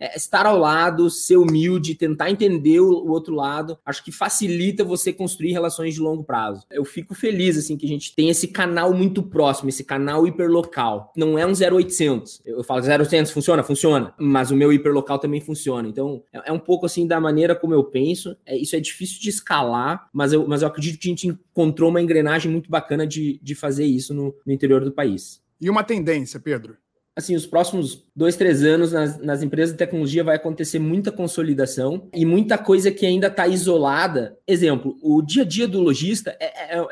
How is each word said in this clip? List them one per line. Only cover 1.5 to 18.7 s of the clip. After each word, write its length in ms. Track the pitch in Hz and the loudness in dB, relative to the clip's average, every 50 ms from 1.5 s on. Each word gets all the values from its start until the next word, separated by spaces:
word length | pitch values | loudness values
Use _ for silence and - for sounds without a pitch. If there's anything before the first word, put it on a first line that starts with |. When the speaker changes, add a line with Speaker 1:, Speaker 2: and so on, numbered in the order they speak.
| 156 156 165 180 185 170 147 160 156 | 4 2 2 2 0 0 -2 -4 -4
Speaker 1:
tentar 340 | - 170 156 151 151 160 180 | -2 -2 -2 -2 -2 -2 -2
entender 520 | 202 202 208 196 175 160 143 156 160 175 | 0 2 2 2 2 2 4 4 6 6
o, 100 | 190 190 | 6 6
o 200 | 180 160 - 165 | 4 2 2 0
outro 260 | 156 165 160 - 160 | -2 -2 -2 -4 -4
lado, 420 | 147 139 139 147 156 156 160 160 - _ | -2 -2 -2 -4 -4 -6 -8 -10 -10 _
acho 160 | 143 139 - | -10 -10 -8
que 80 | - 165 | -12 -14
facilita 720 | - - 185 208 - - 208 180 175 170 180 202 196 208 | -6 -4 -2 -2 0 0 0 0 0 0 0 0 0 0
você 300 | 196 175 180 175 - 180 | 0 0 -2 -2 -2 -2
construir 400 | 170 - 190 170 - - 156 175 | -2 -4 -4 -6 -4 -4 -4 -2
relações 420 | 175 175 170 165 165 170 165 160 151 | -2 -2 -2 -2 -4 -4 -6 -6 -4
de 60 | 156 | -2
longo 240 | 156 156 160 156 151 | -2 -2 -2 -4 -4
prazo. 420 | - 127 113 110 107 101 98 - _ | -4 -4 -2 -2 -4 -6 -10 -14 _
Eu 120 | - 143 135 | -6 -6 -6
fico 300 | - - 175 170 - 190 | -6 -8 -12 -12 -12 -8
feliz, 420 | - 269 220 208 180 185 185 160 | -4 -2 -2 0 0 2 2 0
assim, 200 | 156 147 - 151 | 0 -2 -4 -6
que 100 | 147 147 | -6 -6
a 20 | 156 | -6
gente 280 | 147 147 - - - | -6 -6 -8 -6 -2
tem 140 | - 156 165 | 0 2 2
esse 180 | 165 - 175 - | 2 0 -2 -2
canal 440 | - - 185 175 170 170 175 185 | -2 -2 -2 -2 0 0 2 2
muito 300 | 185 185 190 190 190 202 | 2 2 2 0 0 -2
próximo, 460 | - - - 156 147 139 135 - 139 135 | -4 -2 0 2 2 2 2 0 -2 -4
esse 240 | 131 - 131 - | -4 -6 -6 -6
canal 340 | 139 135 139 143 147 156 170 | -4 -2 -2 0 2 2 2
hiperlocal. 840 | 180 165 180 175 170 170 170 165 170 - 131 120 113 107 104 - - _ | 2 2 0 0 2 2 2 0 0 -2 -2 -2 -2 -2 -4 -8 -8 _
Não 240 | 160 156 156 156 156 | -2 0 2 2 2
é 80 | 170 | 2
um 80 | 185 190 | 2 2
zero 220 | 180 190 175 185 | 2 2 4 4
oitocentos. 640 | 185 175 185 - - 156 143 131 107 - - - - _ | 4 2 2 0 0 0 2 0 -2 -4 -10 -16 -16 _
Eu, 100 | 110 113 | -10 -10
eu 80 | 123 120 | -8 -6
falo, 160 | - 127 127 | -4 -2 0
"Zero 220 | 123 139 147 147 | 2 2 4 4
oitocentos 280 | 147 151 170 156 151 151 | 4 4 2 2 2 0
funciona? 320 | - 147 143 180 165 147 | -2 -2 0 2 2 2
Funciona. 520 | - - 139 - - 160 147 131 107 - - - | 2 0 -2 0 2 2 2 2 0 -4 -6 -2
Mas 320 | 147 143 139 135 127 120 | 0 2 2 2 2 2
o 60 | 139 | 2
meu 160 | 139 147 147 | 4 6 6
hiperlocal 460 | 147 143 147 147 143 135 135 - 143 135 | 6 4 4 2 0 0 0 -2 -4 -4
também 200 | - 147 147 147 | -2 -4 -4 -6
funciona." 480 | 147 156 151 147 - 139 127 120 113 | -6 -8 -10 -6 -6 -4 -4 -4 -6
Então, 360 | 107 107 135 139 147 139 - - _ | -6 -6 -6 -6 -6 -8 -10 -14 _
é, 160 | - 120 - 147 | -18 -14 -8 -8
é 40 | |
um 60 | 160 160 | -8 -4
pouco, 280 | - 175 180 175 180 | -2 0 0 0 0
assim, 200 | 165 - 175 170 | -2 -2 -2 -2
da 140 | 165 170 160 | 0 0 0
maneira 340 | 160 156 151 156 170 170 175 | 0 2 2 4 4 2 2
como 200 | 175 - 165 160 | 0 0 2 2
eu 100 | 143 139 | 2 2
penso. 500 | 139 - 127 139 160 180 180 - 185 - - _ | 2 0 0 0 0 -2 -4 -6 -10 -14 -14 _
É, 100 | - 135 | -8 -6
isso 180 | 127 147 - | -4 -4 -4